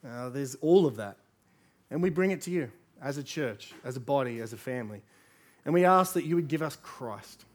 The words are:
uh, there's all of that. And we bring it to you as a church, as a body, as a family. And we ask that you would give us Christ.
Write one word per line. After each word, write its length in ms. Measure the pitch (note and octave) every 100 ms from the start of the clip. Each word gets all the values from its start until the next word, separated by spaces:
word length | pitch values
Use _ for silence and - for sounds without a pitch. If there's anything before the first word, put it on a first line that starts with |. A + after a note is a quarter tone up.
| B2+
uh, 200 | A#2+ B2
there's 260 | B2+ C#3 C3
all 300 | D#3 F#3 E3
of 100 | A2
that. 220 | G2+ - _ _ _ _ _ _ _
And 120 | D3+
we 80 | F3+
bring 220 | D#3+ F#3
it 100 | F#3
to 60 | -
you 220 | F3+ B2+ - _ _
as 160 | C3 C#3+
a 60 |
church, 500 | C3+ - C3+ G#2 - -
as 140 | C3 B2+
a 20 |
body, 400 | A#2+ C#3 B2 A#2
as 140 | A2
a 40 | A2+
family. 440 | - B2+ A2 G#2 - _ _ _ _ _ -
And 80 |
we 100 | E3+
ask 300 | F3+ F#3 F#3
that 100 | F3+
you 120 | D#3 E3+
would 100 | D#3
give 140 | D#3
us 160 | D#3 -
Christ. 640 | - - B2 G#2 - - -